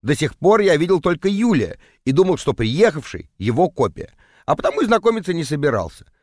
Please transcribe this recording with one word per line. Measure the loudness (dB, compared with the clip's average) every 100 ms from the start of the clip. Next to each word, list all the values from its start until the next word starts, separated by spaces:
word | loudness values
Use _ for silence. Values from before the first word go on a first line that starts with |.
До | -2 -2
сих | -2 -2
пор | 2 2
я | 4 2
видел | 2 0
только | 0 -2 -2
Юлия | 0 0 0 0 -8 _ _ -2
и |
думал, | 2 2 2
что | -2
приехавший — | -2 -2 2 2 2 -12 -16 -18 _
его | -4 0 0
копия, | 0 -4 -4 -18 _ _ _ -4
а | -2
потому | -2 -2
и | 0
знакомиться | 2 2 -2 -4
не | -6
собирался. | -4 -2 -2 -2 -6 -12 -20 _